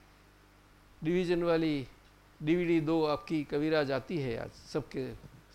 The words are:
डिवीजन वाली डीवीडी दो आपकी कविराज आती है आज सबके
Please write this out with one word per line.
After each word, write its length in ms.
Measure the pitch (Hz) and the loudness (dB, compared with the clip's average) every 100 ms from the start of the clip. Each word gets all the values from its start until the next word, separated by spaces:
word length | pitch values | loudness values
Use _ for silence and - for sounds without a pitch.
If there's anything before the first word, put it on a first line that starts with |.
| - - - - - - - - - - | -20 -20 -20 -20 -20 -20 -20 -20 -20 -6
डिवीजन 400 | 160 175 175 175 | 0 2 2 2
वाली 440 | 170 165 160 143 123 - - - - - | 2 2 2 0 -4 -14 -20 -20 -20 -4
डीवीडी 380 | 151 175 170 170 | 0 2 4 2
दो 240 | 151 165 151 | 2 2 2
आपकी 380 | 143 - 160 | 0 -2 -4
कविराज 480 | 139 147 156 156 139 | -2 -2 0 0 0
आती 260 | 135 - 170 | -2 -2 -4
है 200 | 131 117 | -2 -4
आज 140 | 117 | -8
सबके 640 | - - 156 - - 127 113 - - - | -12 -8 -6 -6 -6 -8 -10 -16 -20 -20